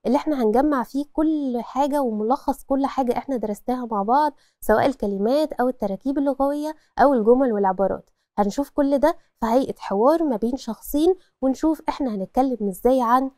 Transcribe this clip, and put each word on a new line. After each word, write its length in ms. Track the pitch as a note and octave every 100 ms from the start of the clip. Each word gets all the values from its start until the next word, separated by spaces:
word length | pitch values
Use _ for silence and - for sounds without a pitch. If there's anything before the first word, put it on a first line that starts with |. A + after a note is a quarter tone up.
| G#3+
اللي 120 | C4+
احنا 260 | - C#4+
هنجمع 400 | A3 A3+ D4+ C#4
فيه 220 | A3 C4+ D4
كل 440 | - D#4 D#4 C4+ A#3+
حاجة 400 | G#3+ B3+ C#4+ C#4+
وملخص 640 | B3+ G#3+ G#3+ C4+ - C4+
كل 220 | - C4+ C4+
حاجة 320 | - B3 A#3+
احنا 200 | C4 C4
درستها 480 | G#3 G3+ - B3+ A#3+
مع 180 | G#3+
بعض، 300 | G3+ C4 D4+ - _ _
سواء 240 | - G#3+ C#4
الكلمات 680 | C4 G#3 G3 G#3 C#4+ D4+
أو 160 | - B3+
التراكيب 480 | B3+ G#3 F#3+ C4+ C#4+
اللغوية 580 | C#4+ C4 C#4 D4 D4+ D#4 _ -
أو 140 | C4+
الجمل 400 | C4 G#3+ B3 C4+
والعبارات. 560 | G#3 G3 F#3+ F#3+ - _ _ _ -
هنشوف 320 | G3+ A#3 C#4+
كل 280 | - C#4 C#4
ده 200 | D4 E4 _ _
في 60 | A3+
هيئة 300 | A#3+ B3+ G3
حوار 460 | - G3 B3 E4
ما 140 | D#4 G#3+
بين 200 | A3+ C4+
شخصين، 580 | - G#3+ - C#4+ E4 F#4 _ _
ونشوف 400 | C4+ C4 D#4 D4+ -
احنا 260 | - C4 G#3+
هنتكلم 520 | E3 - C4 B3 G3+
ازاي 320 | F#3 A#3+ C4
عن 300 | A#3 B3+ C4+